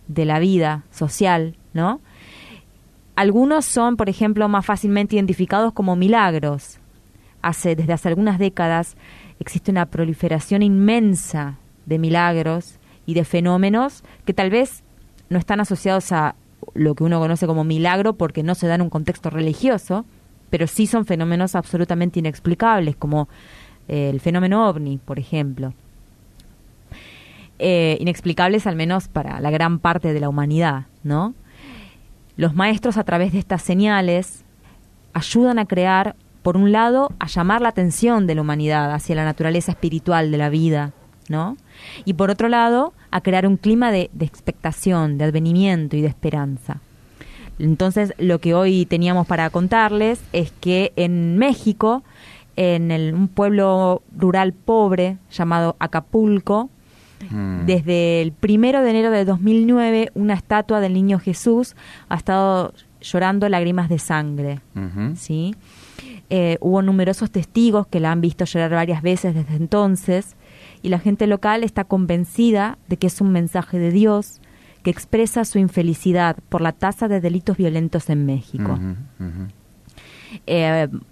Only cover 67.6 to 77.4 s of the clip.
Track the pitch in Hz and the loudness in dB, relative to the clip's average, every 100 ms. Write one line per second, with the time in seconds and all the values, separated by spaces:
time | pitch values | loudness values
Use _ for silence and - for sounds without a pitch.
67.6 | 233 208 196 175 160 170 170 156 175 170 | 2 2 0 -2 0 0 0 -2 -4 -2
68.6 | 165 165 170 165 165 180 185 160 147 151 | 0 0 0 -2 0 0 0 -2 -2 -4
69.6 | 165 208 202 185 - 180 - - - - | 0 2 2 0 0 -2 -4 -14 -20 -20
70.6 | - - - 180 202 202 208 202 208 220 | -20 -10 -4 0 0 2 2 2 0 0
71.6 | 226 - 190 190 180 175 175 - 233 208 | -2 -4 -2 0 0 0 -2 2 4 4
72.6 | 208 269 - 180 180 - 196 180 170 185 | 0 -6 -8 -2 -2 0 2 2 0 -2
73.6 | 170 180 170 180 214 208 208 - - - | -4 -2 2 4 4 2 -2 -12 -20 -20
74.6 | - - - 175 - 220 226 240 220 202 | -20 -8 -4 -4 -2 0 0 0 -2 2
75.6 | 190 185 170 160 185 175 170 160 - 175 | 2 2 0 0 0 2 0 -2 -4 -2
76.6 | 165 - 196 208 220 196 170 180 | -2 -2 -4 -2 -2 0 0 -2